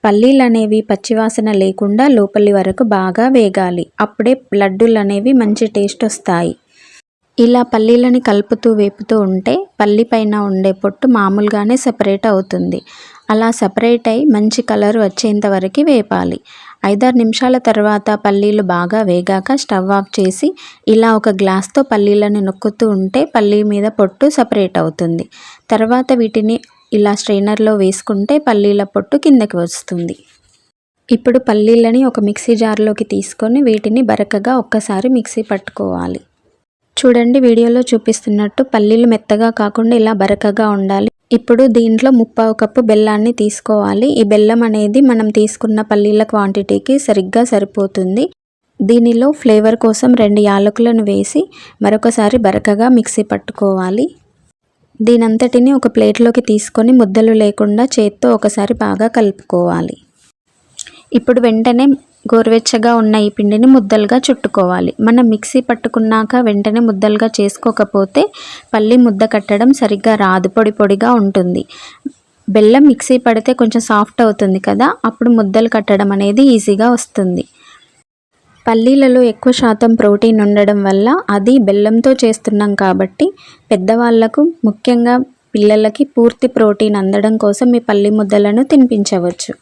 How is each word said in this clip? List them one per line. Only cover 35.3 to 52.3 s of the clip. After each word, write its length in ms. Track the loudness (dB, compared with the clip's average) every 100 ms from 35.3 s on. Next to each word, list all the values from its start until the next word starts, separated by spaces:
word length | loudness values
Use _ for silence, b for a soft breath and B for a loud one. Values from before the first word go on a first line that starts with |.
| -10 -6
పట్టుకోవాలి. 720 | -8 -8 -8 -6 -6 -8 -10 _ _ _ _ _ _ _ -2
చూడండి, 380 | 2 2 2 2 4
వీడియోలో 340 | 4 2 0 0
చూపిస్తున్నట్టు 760 | -2 -2 -4 -4 -2 -2 -4 -2
పల్లీలు 320 | 0 2 2 2
మెత్తగా 360 | 0 -2 0 0 -2
కాకుండా 360 | -4 -2 0 2
ఇలా 120 | 0 0
బరకగా 460 | -2 0 -2 0 -2 -2
ఉండాలి. 320 | -2 -2 -4 _ _ -2
ఇప్పుడు 260 | 2 2 4 4
దీంట్లో 340 | 2 2 2 2
ముప్పావు 360 | 0 0 -2 0
కప్పు 200 | -2 0 2
బెల్లాన్ని 440 | 2 2 0 -2 0
తీసుకోవాలి. 680 | -4 -4 -2 -2 0 0 0 0
ఈ 20 | 2
బెల్లం 300 | 2 2 2 0
అనేది 320 | 0 0 2 2
మనం 200 | 2 0 0
తీసుకున్న 440 | -2 -2 -4 -2 0
పల్లీల 320 | 0 2 0 0
క్వాంటిటీకి 640 | -2 -2 -4 -2 -4 0 -2 0
సరిగ్గా 360 | -2 0 -2 0
సరిపోతుంది. 720 | -2 -2 -4 -4 -4 -4 -2 -4 _ _ _ _ _
దీనిలో 480 | 2 2 4 2 0 0
ఫ్లేవర్ 360 | 2 2 2 2
కోసం 280 | 0 0 2 2
రెండు 180 | 2 2 2
యాలకులను 560 | 2 0 0 0 0 0
వేసి 320 | -2 -2 -4 -6 B B B
మరొకసారి 540 | -2 0 0 0 0